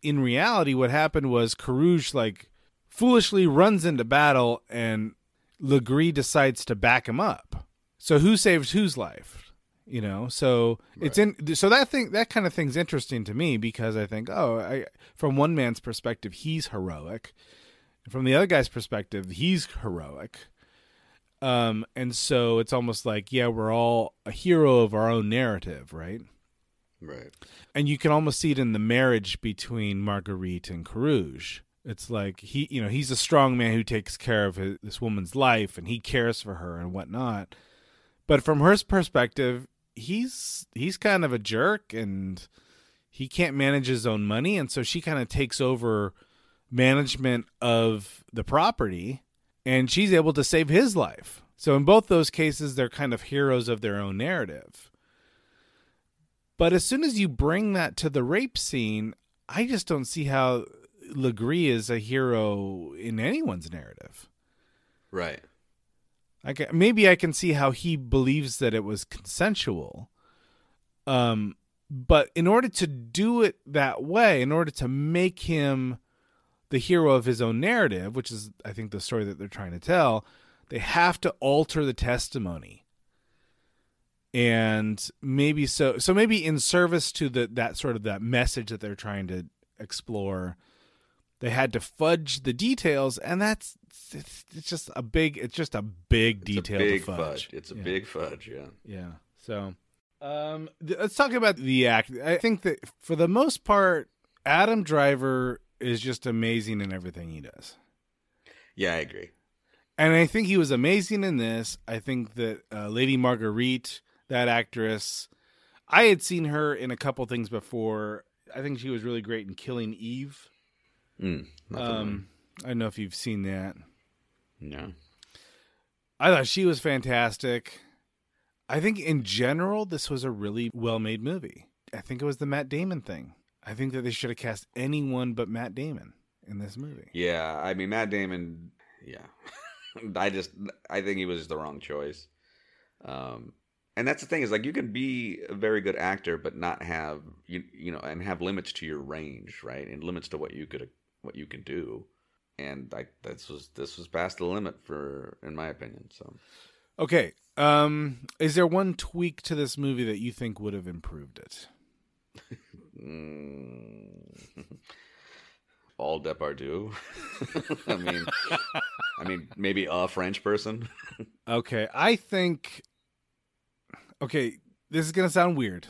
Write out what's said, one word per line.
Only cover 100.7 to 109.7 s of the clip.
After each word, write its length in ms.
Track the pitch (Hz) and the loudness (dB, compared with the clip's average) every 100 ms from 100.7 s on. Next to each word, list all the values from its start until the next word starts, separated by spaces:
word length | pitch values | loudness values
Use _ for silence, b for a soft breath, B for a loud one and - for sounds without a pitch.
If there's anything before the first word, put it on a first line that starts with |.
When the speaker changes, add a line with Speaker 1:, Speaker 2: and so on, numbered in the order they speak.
| - | -10
Speaker 1:
th-, 140 | 156 185 | -6 -2
let's 160 | 208 | -2
talk 180 | - 277 | 0 0
about 240 | 247 220 175 | 2 2 2
the 300 | 131 131 123 | 2 4 6
act. 240 | 113 113 | 4 2
I 280 | 127 143 170 | -4 -2 0
think 240 | 226 214 | 2 0
that 160 | 185 143 - - | 0 -4 -6 -16
for 140 | - | -4
the 140 | 160 170 | 2 2
most 340 | 208 302 - | 4 2 0
part, 460 | - 202 190 165 - _ _ _ | 2 4 6 2 -2 _ _ _
Adam 380 | 131 156 208 226 | 2 4 4 2
Driver 800 | 160 151 139 139 131 131 127 123 _ - | 2 4 4 4 2 0 -2 -4 _ -8
is 160 | 123 117 | -4 -2
just 260 | 127 120 131 | -2 -6 -2
amazing 540 | 113 113 117 107 107 | 0 2 0 -2 -4
in 120 | 98 | -4
everything 380 | 95 90 85 82 | -6 -10 -12 -12
he 100 | 78 | -14
does. 360 | 67 - - - _ _ _ _ _ b b b b - | -16 -18 -20 -20 _ _ _ _ _ b b b b -4
Speaker 2:
Yeah, 180 | 95 | -2
I 40 | 82 | -2
agree. 320 | 73 - - _ _ _ _ | -4 -10 -16 _ _ _ _